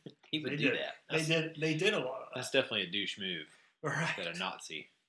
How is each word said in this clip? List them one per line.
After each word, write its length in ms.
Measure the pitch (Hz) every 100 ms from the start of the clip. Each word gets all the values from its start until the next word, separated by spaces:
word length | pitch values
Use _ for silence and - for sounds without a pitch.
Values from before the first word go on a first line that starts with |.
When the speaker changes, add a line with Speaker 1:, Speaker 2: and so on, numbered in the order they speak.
| - -
Speaker 1:
<laughs> 100 | -
he 100 | 156
would 120 | 131
Speaker 2:
They 40 | 143
Speaker 1:
do 140 | 143
Speaker 2:
did. 80 | 131
Speaker 1:
that. 140 | 139 - -
Speaker 2:
They 60 | 156
Speaker 1:
That's, 100 | 156
Speaker 2:
did. 280 | 165 160 147
They 140 | 160
did 200 | 151 190
a 40 | 202
lot 240 | 127 123
of 60 | -
that. 60 | 131
Speaker 1:
that's 140 | 123
definitely 320 | 135 127 110
a 80 | 92
douche 280 | 98 98 -
move. 280 | 95 87 76 - _ _
Speaker 2:
Right. 260 | 151 151 165 -
Speaker 1:
That 180 | 85
a 40 | 85
Nazi. 500 | 92 - - 78 - _